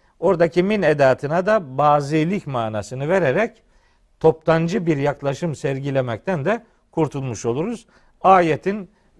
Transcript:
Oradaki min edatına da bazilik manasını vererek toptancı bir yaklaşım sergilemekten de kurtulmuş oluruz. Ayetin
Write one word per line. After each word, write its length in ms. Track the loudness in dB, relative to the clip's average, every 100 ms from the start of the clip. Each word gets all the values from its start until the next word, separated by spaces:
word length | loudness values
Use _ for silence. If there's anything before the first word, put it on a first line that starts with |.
| _ -4
Oradaki 420 | 0 2 2 2
min 200 | 0 2
edatına 640 | 2 4 4 2 0 -2 2
da 320 | 0 -2 0
bazilik 680 | 2 4 2 0 0 -4 -4
manasını 640 | -4 -4 -6 -8 -8 -2
vererek 540 | 0 2 0 -2 _ _ _ _ _ _ 0
toptancı 640 | 2 2 0 0 0 -2 -2
bir 100 | 0
yaklaşım 580 | 0 -2 -4 -4 -6
sergilemekten 920 | -4 -6 -4 -2 -2 -2 -4 -4 -4
de 200 | -2 -4 _ _ _
kurtulmuş 560 | -4 -2 -4 -8 -6 -4
oluruz. 400 | -4 -4 -8 _ _ _ _
Ayetin 720 | 4 4 4 0 -4 -6 -10 _ _